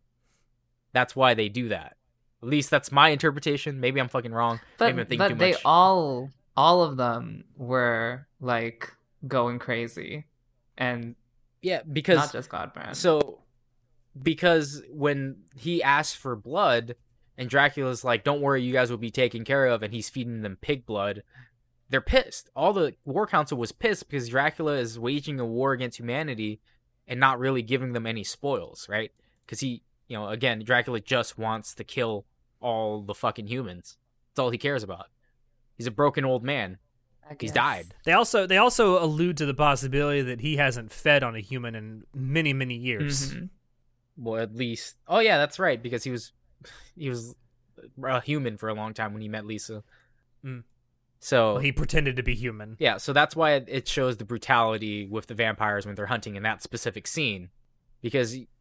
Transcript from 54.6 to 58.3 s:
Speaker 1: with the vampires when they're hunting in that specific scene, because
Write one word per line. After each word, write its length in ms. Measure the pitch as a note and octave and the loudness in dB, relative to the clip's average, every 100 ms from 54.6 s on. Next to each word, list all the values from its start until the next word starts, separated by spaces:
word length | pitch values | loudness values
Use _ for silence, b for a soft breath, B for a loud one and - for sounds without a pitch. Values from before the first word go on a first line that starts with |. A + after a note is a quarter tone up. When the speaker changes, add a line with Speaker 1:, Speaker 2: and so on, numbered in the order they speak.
| A2+ A2 G#2+ G#2 G2 | 4 0 -4 -6 -6
Speaker 1:
with 200 | G#2+ - | -8 -8
the 80 | |
vampires 500 | A2+ A2 G#2+ G#2+ G#2 | -2 -2 0 0 -2
when 100 | G2+ G2+ | -4 -8
they're 100 | G2+ | -4
hunting 280 | A#2 A2 | -4 -6
in 80 | G2+ | -6
that 180 | A2 G#2+ | -4 -4
specific 440 | - A#2+ A#2 G#2 - | -8 -8 -8 -8 -8
scene, 440 | D#3+ C3 G2 F2+ _ _ _ _ _ | -4 -4 -4 -12 _ _ _ _ _
because 360 | A#2 C3+ A#2 | -4 -2 -2